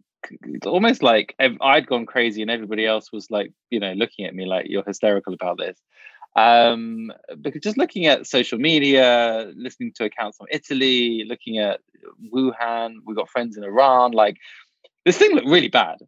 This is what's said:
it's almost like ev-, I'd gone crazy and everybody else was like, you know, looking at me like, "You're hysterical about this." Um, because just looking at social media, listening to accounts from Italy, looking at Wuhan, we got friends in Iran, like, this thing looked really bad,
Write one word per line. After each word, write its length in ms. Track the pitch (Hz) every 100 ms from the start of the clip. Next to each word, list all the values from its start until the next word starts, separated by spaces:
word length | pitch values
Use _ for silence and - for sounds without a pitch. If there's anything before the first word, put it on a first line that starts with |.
| _ _ - -
it's 240 | - - -
almost 340 | 175 226 240
like 320 | 127 110 101 -
ev-, 200 | 131 107
I'd 280 | 135 147 131
gone 180 | 123 113
crazy 380 | 127 117 107
and 80 | 107
everybody 340 | 117 104 107 110
else 260 | 110 -
was 180 | 107 -
like, 220 | 104 101 _ _
you 100 | 113
know, 120 | 98
looking 320 | 92 110 - 95
at 100 | 92
me 100 | 92
like, 220 | 92 -
"You're 160 | 98 101
hysterical 480 | 98 107 101 98
about 240 | 90 90 87
this." 200 | 90 - _ _ - _ - -
Um, 760 | 113 117 120 117 113 113 113 - - -
because 200 | 151 147
just 160 | 208 214
looking 300 | 339 202 160
at 200 | 123 -
social 320 | 131 120 113
media, 880 | 151 156 139 135 123 120 117 113 107 71
listening 380 | 123 - 120 -
to 80 |
accounts 320 | 107 - 107 -
from 120 | 101
Italy, 720 | 151 - 135 131 127 120 113 107
looking 340 | 107 - 110
at 200 | 104 98 - _ - - 226
Wuhan, 680 | 123 131 120 117 117 117 110 107
we 100 | 107
got 140 | 98
friends 260 | 123 120 104
in 80 |
Iran, 480 | 101 110 135 127 123
like, 240 | 113 107 - - - _ _ _ _ -
this 120 | -
thing 140 | 415
looked 160 | 330 135
really 220 | 170 123
bad, 300 | 120 85 -